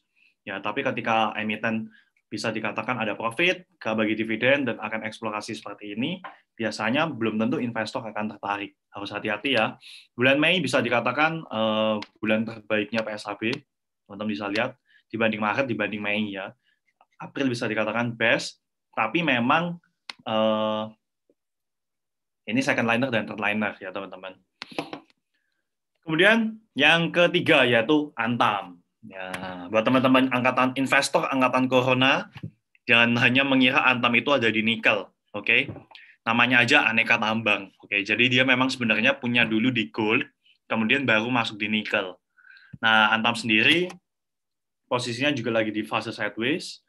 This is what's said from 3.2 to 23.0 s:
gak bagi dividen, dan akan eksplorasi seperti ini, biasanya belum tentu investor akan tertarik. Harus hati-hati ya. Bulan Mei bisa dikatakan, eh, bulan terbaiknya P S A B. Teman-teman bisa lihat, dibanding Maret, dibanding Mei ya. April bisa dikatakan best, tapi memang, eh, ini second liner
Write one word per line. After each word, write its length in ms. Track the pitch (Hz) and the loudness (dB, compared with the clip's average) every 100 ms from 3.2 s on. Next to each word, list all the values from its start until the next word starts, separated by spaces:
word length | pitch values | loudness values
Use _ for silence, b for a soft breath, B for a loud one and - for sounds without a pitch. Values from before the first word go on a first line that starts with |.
| 110 139 175 180 - _ | -6 0 0 0 -8 _
gak 240 | 113 110 | -4 -2
bagi 160 | 107 107 | 0 -2
dividen, 480 | 113 110 123 143 | -4 0 2 2
dan 160 | 123 - | 0 -6
akan 240 | 107 110 | -8 -8
eksplorasi 480 | 107 - 110 104 104 | -8 -10 -8 -8 -8
seperti 480 | 107 104 101 104 104 | -10 -12 -14 -10 -6
ini, 240 | 151 180 B B _ - | -6 -6 B B _ -6
biasanya 560 | 107 107 110 139 160 | -6 -4 -2 0 -2
belum 240 | 117 113 110 | -2 -4 -2
tentu 240 | 113 147 | -2 -2
investor 480 | 123 110 107 110 113 | -4 -4 -6 -8 -8
akan 320 | 107 107 101 | -8 -8 -6
tertarik. 400 | 101 101 98 _ _ | -6 -6 -8 _ _
Harus 240 | 101 101 | -14 -10
hati-hati 480 | 104 104 104 139 120 | -6 -4 -4 -2 0
ya. 160 | 120 - B B B - | 0 -4 B B B 0
Bulan 240 | 131 143 | 2 4
Mei 240 | 160 185 | 2 2
bisa 160 | 131 135 | 0 0
dikatakan, 640 | 117 120 117 135 160 165 | 2 0 0 0 0 -2
eh, 520 | - 110 110 107 110 104 - _ | -6 -2 0 0 0 -2 -8 _
bulan 240 | 110 110 113 | -2 -2 -2
terbaiknya 560 | 113 - 107 104 113 | -8 -4 -4 -2 -4
P 160 | 110 104 | -4 -8
S 80 | 104 | -10
A 80 | 98 | -6
B. 160 | 113 147 - _ _ _ - | -4 -6 -10 _ _ _ -18
Teman-teman 240 | 101 107 | -8 -6
bisa 160 | 101 101 | -6 -4
lihat, 320 | 104 127 - b b _ | -4 -4 -8 b b _
dibanding 320 | 110 110 107 | -2 0 0
Maret, 240 | 107 104 131 | -2 0 -2
dibanding 320 | 104 104 104 | -2 -4 -4
Mei 240 | 104 104 104 | -4 -4 -4
ya. 240 | 98 104 - _ _ _ _ _ - | -8 -12 -16 _ _ _ _ _ -18
April 320 | - 131 135 | -10 -4 -4
bisa 160 | 120 117 | -4 -4
dikatakan 480 | 107 107 110 120 113 | -4 -2 -4 -4 -2
best, 480 | 113 156 - - _ _ _ - | 0 0 -2 -14 _ _ _ -4
tapi 320 | 110 170 160 | -4 -2 0
memang, 480 | 123 120 160 175 175 _ _ - - | 0 2 0 -2 -8 _ _ -20 -14
eh, 600 | 120 110 110 107 110 107 110 - _ _ _ _ _ _ _ _ _ _ _ _ _ _ - | -4 0 2 2 -2 -2 -6 -12 _ _ _ _ _ _ _ _ _ _ _ _ _ _ -4
ini 160 | 123 | -2
second 240 | 139 127 117 | 0 0 2
liner 240 | 113 | 0